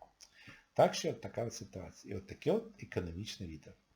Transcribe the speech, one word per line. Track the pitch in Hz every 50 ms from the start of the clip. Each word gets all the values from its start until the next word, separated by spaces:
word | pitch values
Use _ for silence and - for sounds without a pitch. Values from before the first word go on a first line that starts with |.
| - - _ _ - - _ - - - - - - _ _
Так | - 143 185 -
що | - - 170 127
така | - - 98 - - 117
от | 117 -
ситуація. | - 101 - - 98 90 80 - - - - 101
І |
от | 95 92
таке | - - - - 143 180
от | 226 226 - - - -
економічне | - - 110 90 87 82 90 107 - - - 98
відео | 82 78 73 - - - _ _ _ _